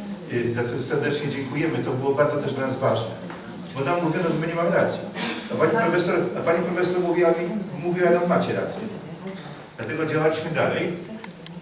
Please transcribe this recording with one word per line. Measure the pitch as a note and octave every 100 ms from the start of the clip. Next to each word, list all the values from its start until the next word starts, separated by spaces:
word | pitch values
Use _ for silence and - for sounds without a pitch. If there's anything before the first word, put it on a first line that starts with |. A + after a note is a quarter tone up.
| - F#3+ -
y, | A#2+ A#2
za | A#2
co | A#2 -
serdecznie | - D3+ D3+ C#3+ A#2+
dziękujemy, | C#3 C#3 D3 D#3+ -
to | C#3
było | B2+ C#3 C#3
bardzo | D3 D3
też | C#3
dla | C3 C3
nas | A2+
ważne. | A#2 - - - - - - - - -
Bo |
nam | - F3
mówiono, | D#3+ F3+ E3
że | D3+
my | E3
nie | E3+
mamy | E3+
racji. | - - - - - - - -
A | -
pani | D#3+
profesor, | E3 E3+ F3 F3 F3+ - -
a |
pani | E3 E3+
profesor | F3 F3 F3 F3+
mówiła | E3+ E3+ E3+
mi, | E3 F3 G#3+ - C#3+
mówiła | F3 F3+ E3+
nam, | E3+ F3
„Macie | E3 -
rację”. | G2 F#2+ - G#2 F#2 - - F#3+ F3+ D3 - - -
Dlatego | A2 D#3 D#3
działaliśmy | D#3 D#3 D#3+ E3
dalej | - - - F#3 - - - - - - -